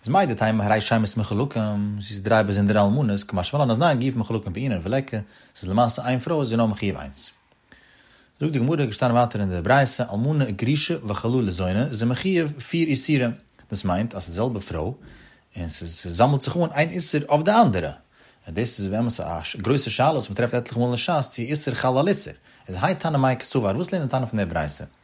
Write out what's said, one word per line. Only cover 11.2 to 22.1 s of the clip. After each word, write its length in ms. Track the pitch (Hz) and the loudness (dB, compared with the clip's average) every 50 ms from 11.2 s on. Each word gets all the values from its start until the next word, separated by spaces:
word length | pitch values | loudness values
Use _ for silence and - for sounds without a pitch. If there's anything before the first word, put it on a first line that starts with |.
| - 113 123 131 113 98 87 | -2 0 2 2 2 0 0
Zoyne, 400 | 87 92 90 92 104 131 147 131 | -2 -2 0 0 0 0 -2 -2
sie 120 | 104 117 | -2 0
Mechiv, 480 | 120 127 120 - 190 190 175 165 151 147 | 0 0 0 0 0 2 2 0 0 -4
vier 320 | 143 120 - - 170 165 156 | -6 -6 -2 0 0 2 2
Isire. 480 | 139 127 - - 151 135 127 117 117 - - _ _ _ - _ | 0 0 2 2 2 2 2 0 -2 -4 -12 _ _ _ -12 _
Das 160 | 107 98 - | -10 -4 -2
meint, 280 | 95 87 92 110 117 - | 0 0 0 0 -2 -4
als 120 | 98 90 | -8 -8
dieselbe 340 | 87 85 95 113 131 117 101 | -6 -4 -2 -2 -2 -2 -6
Frau, 380 | - - - 82 78 101 135 - - - - - - - - _ _ _ _ | -8 -6 -6 -4 -4 -4 -6 -8 -14 -20 -20 -20 -20 -20 -20 _ _ _ _
und 160 | 98 87 80 | -8 -8 -6
sie, 160 | 78 - 90 | -6 -8 -8
sie 260 | 85 82 - - 87 85 | -8 -8 -8 -8 -6 2
sammelt 280 | 87 117 135 143 135 | 4 4 4 4 2
sich 120 | - - - | 0 -2 0
um 160 | 175 170 156 | 0 -2 0
ein 220 | - - 156 165 | 0 0 0 0
Isir 320 | 175 180 165 - - 151 147 - | 0 -4 -4 0 -2 -2 0 2
auf 160 | 143 151 160 | 0 2 4
der 100 | 185 208 | 4 6
andere. 440 | 226 233 151 98 92 82 76 - - _ _ _ _ - - _ _ _ | 6 6 6 4 0 -2 -4 -8 -10 _ _ _ _ -20 -20 _ _ _
Und 120 | - 82 | -8 -4
das 200 | 90 123 117 - - | -4 -2 -2 -4 -4
ist, 120 | 101 95 | -4 -2
wenn 140 | 98 110 120 | -2 0 -2
man 40 | 120 | -2
so 140 | 117 - 78 | -2 -4 -6
eine 160 | 76 85 80 80 | -6 -6 -6 -8
sch-, 180 | - - - | -8 -10 -6
größere 280 | 92 113 139 139 - - | 0 0 0 0 0 -2
Schale 300 | - - 127 151 160 135 | 0 2 2 2 2 0
ist, 80 | 101 | -2
man 80 | - 101 | -4 -2
trifft 180 | - 120 117 123 | -2 -2 0 0
etliche 260 | 123 120 - - 120 | -2 -4 -2 -2 0
Mal 60 | 120 | 0
eine 100 | 123 123 | 0 0
Schaas, 360 | 117 - - 175 151 135 - - | -2 -2 0 0 0 0 -2 -6
sie 160 | - 120 120 | -6 -4 -2
Isir 260 | 151 147 - 139 117 | -2 -2 -2 -2 -2
Chalal 340 | - - 127 127 131 147 | 0 0 2 2 4 4
Isir. 260 | 190 | 2